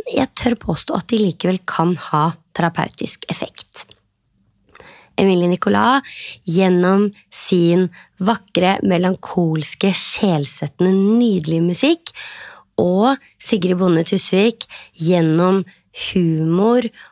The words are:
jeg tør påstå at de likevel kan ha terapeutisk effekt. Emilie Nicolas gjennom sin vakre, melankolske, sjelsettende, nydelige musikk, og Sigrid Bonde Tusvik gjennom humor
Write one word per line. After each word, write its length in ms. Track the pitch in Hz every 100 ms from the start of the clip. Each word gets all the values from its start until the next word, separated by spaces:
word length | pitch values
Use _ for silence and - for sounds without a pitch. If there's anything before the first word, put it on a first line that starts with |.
| 494
jeg 220 | 494 262
tør 260 | - 247 233
påstå 400 | - 160 - 226
at 100 | -
de 100 | 220
likevel 420 | 202 - 175 185
kan 320 | - - 165 175
ha 360 | - 151 160 - _
terapeutisk 760 | - 165 170 - - - - -
effekt. 600 | 185 - - - - - _ _ _ _ _ _ _ _ - - - _
Emilie 360 | - 196 180 175
Nicolas 540 | 180 202 202 226 269 - - - -
gjennom 680 | - 170 190 180 180 196 208 202 _
sin 640 | - - 180 170 175 180 - - -
vakre, 600 | 190 233 _ - 185 196
melankolske, 1080 | 196 175 180 185 - - 165 156 151 - 196
sjelsettende, 1000 | 175 - - 202 156 139 - 147 - 180
nydelige 720 | 190 196 226 240 185 151 165
musikk, 480 | 170 175 277 339 - - - - - - _
og 420 | - 180 185 240 269 _ -
Sigrid 420 | - 214 180 180
Bonde 260 | 185 165
Tusvik 640 | 165 196 - 190 226 233 - - -
gjennom 760 | - 165 180 160 156 180 196 - - _ - -
humor 720 | 185 170 160 160 175 220 247 233 - -